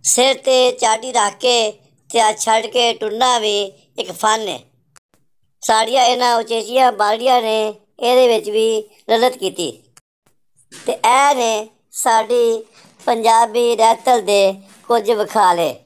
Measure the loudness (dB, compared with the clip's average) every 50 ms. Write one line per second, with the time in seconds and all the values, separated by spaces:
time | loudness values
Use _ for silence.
0 | -4 -2 0 0 2 0 0 -2 -2 0 2 2 2 0 0 -2 -2 -2 0 -2
1 | -4 -4 -2 -2 -2 -2 -4 -4 -2 0 0 0 -2 -2 -6 _ _ _ _ _
2 | _ _ -2 0 0 0 0 -2 -2 0 0 0 -2 -2 -2 -2 0 0 -2 -4
3 | -6 -8 -4 -2 0 0 0 0 -2 -2 -2 -4 -4 -6 -10 _ _ _ _ -12
4 | -10 -10 -8 -2 0 0 0 0 -4 -8 -10 -10 _ _ _ _ _ _ _ -20
5 | _ _ _ _ _ _ _ _ _ _ _ _ -2 0 0 0 0 0 0 2
6 | 2 2 2 2 0 0 0 0 -2 -4 -6 -6 -6 -2 0 2 2 2 2 0
7 | 0 0 0 0 0 2 2 2 0 0 -2 -2 -2 -4 -6 -10 _ _ _ -4
8 | -2 2 4 4 4 4 2 0 -2 -2 -2 0 0 0 -2 -4 -6 _ _ _
9 | _ -2 0 0 0 0 -2 -4 -8 -8 -6 -6 -8 -8 -10 -12 _ _ _ _
10 | _ _ _ _ _ _ _ _ _ _ _ _ _ _ -20 -12 -8 -8 -6 -2
11 | 0 2 4 4 4 2 2 0 -2 -2 -2 -4 -6 -10 _ _ _ _ -12 -4
12 | -2 0 0 0 0 0 0 0 2 0 0 -2 -6 _ _ -20 -20 _ _ _
13 | -4 -4 -2 0 2 4 4 4 2 2 0 -2 0 0 2 2 2 2 2 2
14 | 2 0 0 2 2 0 2 2 2 2 0 -4 -16 _ -20 _ _ -2 -2 0
15 | 0 -2 -2 -2 -2 -2 0 2 2 2 2 2 -2 -4 -4 -8 _